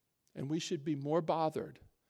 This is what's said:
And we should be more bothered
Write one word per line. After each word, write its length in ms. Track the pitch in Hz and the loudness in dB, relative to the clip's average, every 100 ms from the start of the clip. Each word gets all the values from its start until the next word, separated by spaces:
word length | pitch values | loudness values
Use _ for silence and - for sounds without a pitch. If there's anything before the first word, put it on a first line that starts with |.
| _ _ _ 156 | _ _ _ -8
And 120 | 139 | -4
we 120 | 165 | -2
should 260 | - 165 151 | -2 -2 -2
be 100 | 143 | -2
more 280 | 143 170 | 2 2
bothered 560 | 160 160 156 - - - - _ | 2 2 2 0 -6 -10 -20 _